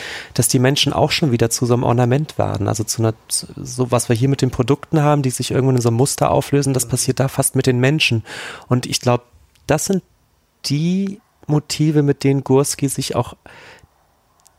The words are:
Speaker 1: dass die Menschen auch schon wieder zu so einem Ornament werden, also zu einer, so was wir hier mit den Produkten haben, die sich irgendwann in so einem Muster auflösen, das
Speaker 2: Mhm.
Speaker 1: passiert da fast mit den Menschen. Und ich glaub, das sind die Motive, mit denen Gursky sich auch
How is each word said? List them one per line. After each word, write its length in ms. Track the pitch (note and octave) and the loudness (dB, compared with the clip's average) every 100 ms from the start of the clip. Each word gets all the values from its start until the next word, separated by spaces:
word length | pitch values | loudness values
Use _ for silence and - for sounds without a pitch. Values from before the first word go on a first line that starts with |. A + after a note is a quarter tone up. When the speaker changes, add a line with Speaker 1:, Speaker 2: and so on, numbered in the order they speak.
| - - - - | -14 -14 -12 -2
Speaker 1:
dass 120 | - | 0
die 120 | C3 | 4
Menschen 340 | B2+ D3 C#3 | 2 2 0
auch 160 | - D3 | 2 0
schon 220 | - D3+ | 2 2
wieder 180 | A#2 A#2 | 2 2
zu 160 | - A#2+ | 0 0
so 80 | |
einem 80 | B2 | 2
Ornament 560 | B2 A#2+ A#2+ C#3 D#3 - | 2 2 4 2 -2 -2
werden, 300 | G#2 G2+ G2+ | -2 0 -2
also 160 | G#2+ | -2
zu 180 | G#2+ - | -4 0
einer, 140 | A2+ A2 - | 0 -2 -6
so 600 | - - - C3+ B2 B2 | -8 -8 -14 -12 -4 -2
was 200 | B2 - | 0 0
wir 60 | A#2 | 0
hier 140 | C3+ | 2
mit 140 | C#3 | 2
den 80 | B2+ | 0
Produkten 500 | - B2 C#3+ - D#3+ | 0 0 0 0 0
haben, 220 | D3 D3 | 2 2
die 80 | C3 | 0
sich 180 | - B2 | -4 -4
irgendwann 280 | - C3 B2+ | 0 2 2
in 40 | |
so 80 | A#2 | 2
einem 80 | A#2 | 2
Muster 320 | C3+ - C#3+ | 0 2 2
auflösen, 460 | C#3 - C#3+ C#3 C3 | 2 2 0 0 -2
das 100 | A#2+ | -2
Speaker 2:
Mhm. 40 | |
Speaker 1:
passiert 280 | B2+ - - | -4 -2 0
da 80 | C3+ | -2
fast 260 | - C3+ C3 | -2 -2 0
mit 100 | C3 | 2
den 140 | B2 | 2
Menschen. 440 | C3 D#3 - A2+ - - - - - | 2 2 0 0 -4 -14 -14 -14 -2
Und 180 | B2 - | -2 0
ich 160 | - | -4
glaub, 220 | B2 B2 _ _ _ _ - | 0 0 _ _ _ _ -2
das 200 | D3+ - | -2 0
sind 180 | F#3+ - _ _ _ _ _ - | -4 -4 _ _ _ _ _ -4
die 520 | C#3+ E3+ F#3 G3 G3 _ _ - | -2 0 0 -2 -8 _ _ -4
Motive, 560 | D3+ - - D#3 D3+ | -4 -2 -2 2 2
mit 200 | C#3+ C#3 | 2 2
denen 200 | C#3 C#3 | 2 0
Gursky 460 | - C3+ C#3+ - C#3 | 2 2 2 -2 -4
sich 260 | - - - | -4 -4 -4
auch 180 | - - - - - - _ _ _ _ _ _ _ | -4 -8 -20 -20 -20 -20 _ _ _ _ _ _ _